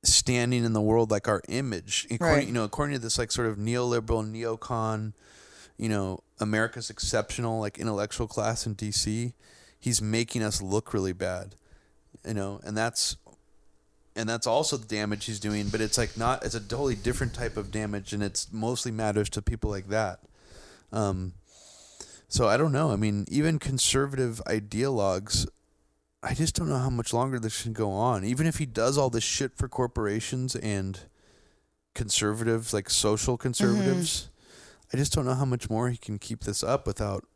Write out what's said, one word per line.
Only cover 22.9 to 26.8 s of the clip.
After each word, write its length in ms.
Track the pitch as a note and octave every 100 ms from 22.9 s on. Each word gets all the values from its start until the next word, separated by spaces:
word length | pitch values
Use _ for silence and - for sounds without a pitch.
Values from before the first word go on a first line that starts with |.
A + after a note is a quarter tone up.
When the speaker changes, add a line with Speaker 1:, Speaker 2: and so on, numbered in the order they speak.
Speaker 1:
I 60 | G2+
mean, 280 | G#2+ G#2 -
even 300 | B2+ D#3 D#3
conservative 840 | - C3+ - C3+ C#3 C3+ B2 A2 F#2+
ideologues, 1000 | A2 G#2 G#2 C3+ B2+ G2 F#2 G#2 - - _ _ _ _ _ _ _
I 120 | -
just 200 | B2+ D#3+ -
don't 120 | E3
know 100 |
how 120 | C#3